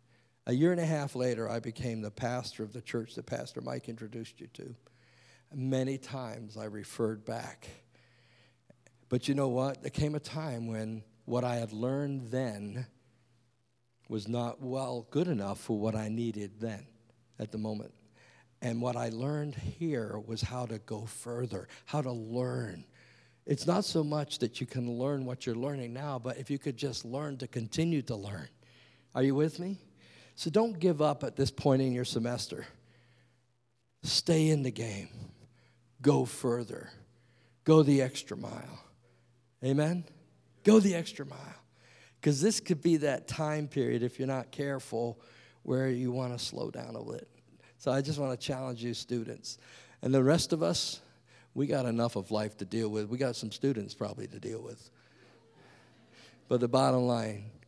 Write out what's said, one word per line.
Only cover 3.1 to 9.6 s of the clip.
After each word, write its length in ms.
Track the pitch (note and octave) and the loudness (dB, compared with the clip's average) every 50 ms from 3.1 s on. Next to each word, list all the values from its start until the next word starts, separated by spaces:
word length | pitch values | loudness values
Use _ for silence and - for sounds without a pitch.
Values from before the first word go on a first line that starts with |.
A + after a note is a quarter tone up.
| - | -8
that 120 | A#2+ A#2 | -10 -8
Pastor 340 | - A#2+ B2 B2 - - B2+ | -6 -6 -6 -6 -8 -10 -8
Mike 300 | B2 B2+ B2+ B2 - A#2+ | -8 -6 -6 -8 -8 -10
introduced 500 | A2+ A2+ A2+ G#2 A#2 A2+ A2 - - - | -12 -10 -12 -12 -10 -10 -12 -12 -14 -18
you 60 | - - - | -18 -18 -16
to. 200 | - - B2 A#2+ - _ - _ _ _ _ _ _ - - - - _ - D3+ | -14 -14 -14 -14 -16 _ -20 _ _ _ _ _ _ -20 -20 -20 -20 _ -12 -8
Many 440 | C3+ B2+ C3+ C3+ C3 B2+ C3+ C3+ C3 | -4 -2 0 0 0 0 -2 -4 -6
times 580 | - - C3+ C3 B2+ A2+ A#2 A#2 A2 G#2 A2 | -8 -8 -8 -8 -8 -8 -10 -12 -12 -12 -12
I 80 | A2 A2 | -10 -10
referred 600 | G#2+ G#2 G#2+ - - - - A2+ G#2+ A2+ G#2+ - | -8 -8 -10 -10 -8 -2 0 0 0 0 -2 -6
back. 420 | A#2+ A2+ A#2 - - - - - - - - _ _ _ _ _ _ _ _ _ _ _ _ - _ _ _ _ _ - _ _ - _ _ _ - | -8 -6 -6 -6 -10 -12 -14 -18 -20 -20 -20 _ _ _ _ _ _ _ _ _ _ _ _ -20 _ _ _ _ _ -20 _ _ -20 _ _ _ -2
But 180 | B2+ B2 - C#3+ | -2 0 2 2
you 60 | C#3 | 2
know 140 | C#3 C#3 C3 | 2 2 2
what? 340 | A#2+ B2+ | 2 0